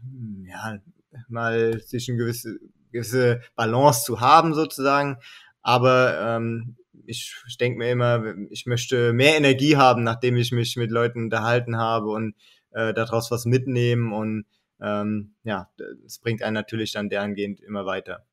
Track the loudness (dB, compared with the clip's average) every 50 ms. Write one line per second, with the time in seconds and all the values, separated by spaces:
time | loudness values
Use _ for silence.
0 | -18 -16 -14 -12 -12 -12 -12 -14 -14 -16 -14 -12 -10 -10 -10 -12 -16 -20 _ _
1 | _ _ _ -20 -16 -12 -8 -4 -2 0 0 2 2 0 0 -2 -6 -8 -8 -8
2 | -6 -4 -4 -2 -2 -2 -4 -6 -8 -12 -14 -14 -16 -20 _ _ _ _ -10 -8
3 | -6 -2 0 2 2 2 2 0 -4 -10 _ -4 -2 0 2 6 6 6 6 4
4 | 0 -4 -2 0 4 6 6 6 6 4 2 0 -2 -2 -4 -2 0 2 2 2
5 | 0 -2 -4 -8 -12 -20 -20 -20 -20 _ _ _ _ 2 2 4 6 6 6 6
6 | 4 4 2 0 -2 -2 -2 -2 -2 -4 -6 -6 -8 -10 -14 -18 _ _ _ -20
7 | _ -14 -12 -12 -12 -14 -16 -18 -18 -18 -6 -2 -2 -2 -2 -2 -2 -2 0 2
8 | 2 2 2 2 0 -4 -8 -8 -12 -12 -12 -12 -4 -4 -2 -2 0 0 2 2
9 | 4 4 4 6 6 6 6 6 6 4 4 4 4 4 6 8 8 8 6 6
10 | 2 0 -2 0 0 0 2 2 0 0 0 -2 -2 -2 -2 -4 -4 -2 0 0
11 | 0 0 -2 -4 -4 -4 -2 -2 0 2 0 0 0 -2 -2 -2 0 0 0 0
12 | -2 -2 -4 -4 -4 -6 -8 -12 _ _ _ _ _ _ -6 -4 -2 -2 0 -2
13 | -2 0 -2 -2 -2 -2 -4 -4 0 0 0 0 0 0 -2 0 2 2 2 0
14 | 0 -2 -4 -4 -4 -4 -4 -6 -8 -10 _ _ _ _ _ _ -6 -4 -4 -2
15 | -2 -4 -4 -6 -8 -10 _ _ _ -6 -6 -6 -6 -10 _ -16 -16 -16 -16 -18
16 | _ -20 -20 -10 _ -6 -6 -4 -4 -4 -4 -4 -4 -6 -6 -6 -6 -4 -4 -6
17 | -6 -4 -4 -4 -4 -4 -4 -6 -6 -6 -8 -12 -12 -10 -8 -6 -6 -4 -6 -6
18 | -8 -10 -14 -16 _ _